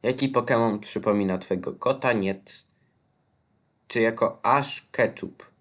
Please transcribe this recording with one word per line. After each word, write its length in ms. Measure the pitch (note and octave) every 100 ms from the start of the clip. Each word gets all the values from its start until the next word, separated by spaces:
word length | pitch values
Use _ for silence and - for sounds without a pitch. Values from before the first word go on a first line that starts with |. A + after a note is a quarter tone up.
Jaki 260 | A#2+ B2+ C3+
Pokémon 500 | B2+ A#2 A#2+ A#2 G#2
przypomina 580 | - G#2+ G2+ G#2 G2 F#2
twojego 360 | - F#2 -
kota? 400 | - - C3+ C3
Niet. 540 | A#2 F#2+ F#2+ - - - _ _ _ _ _ _ _ _ _ _ _ _
Czy 140 | B2
jako 380 | A2+ A2+ A2+ -
Ash 440 | A#2 C#3 C#3 - _
Ketchup? 600 | - A2+ - - - - _